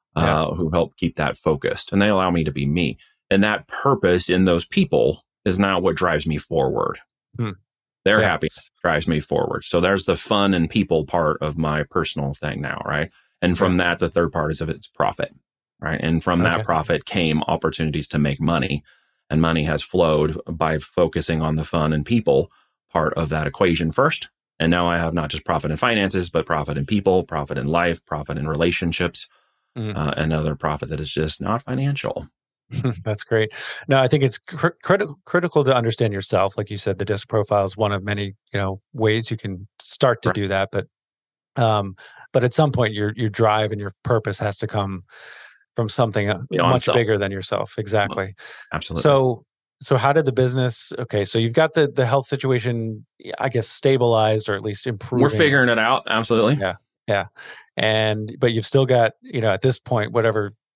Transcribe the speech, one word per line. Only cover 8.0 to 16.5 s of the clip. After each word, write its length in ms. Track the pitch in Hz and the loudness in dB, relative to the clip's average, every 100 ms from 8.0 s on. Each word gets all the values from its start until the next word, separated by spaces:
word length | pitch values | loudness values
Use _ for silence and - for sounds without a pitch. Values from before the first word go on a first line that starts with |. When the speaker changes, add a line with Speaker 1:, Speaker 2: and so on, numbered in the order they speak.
| 95 | 2
Speaker 1:
Their 140 | 107 | 4
Speaker 2:
Yeah. 80 | 98 | 2
Speaker 1:
happiness 420 | 78 78 - - _ | 0 -4 -6 -14 _
drives 240 | 85 78 82 | 0 0 0
me 140 | 78 | -2
forward. 440 | - - - - | -2 -2 -2 -4
So 160 | - 87 | -2 0
there's 260 | 90 98 - | 2 2 0
the 100 | 85 | -2
fun 380 | - 107 98 | 0 2 2
and 160 | 92 80 | 2 0
people 340 | 113 98 80 | 0 2 0
part 320 | 73 90 78 76 | 0 0 0 0
of 160 | 78 78 | -4 -2
my 240 | 78 76 | -2 -2
personal 500 | 71 92 76 76 71 | -2 -2 -2 -4 -6
thing 280 | 69 76 - | -4 -6 -6
now, 180 | 73 - - | -6 -6 -4
right? 240 | 76 76 _ _ - | -4 -4 _ _ -2
And 160 | 90 87 | 0 2
from 140 | 95 | 2
Speaker 2:
Sure. 60 | 90 | 2
Speaker 1:
that, 200 | 87 85 | 2 0
the 100 | 85 | 0
third 240 | 90 85 | 0 0
part 180 | 85 76 | 0 -2
is 100 | 80 | -4
of 80 | 78 | -6
its 160 | - - | -8 -8
profit, 480 | - - - - _ _ _ _ _ | -4 -2 -2 -6 _ _ _ _ _
right? 200 | 76 80 | -6 -4
And 220 | 78 82 | 0 0
from 180 | 92 87 | 2 2
that 120 | 87 | 2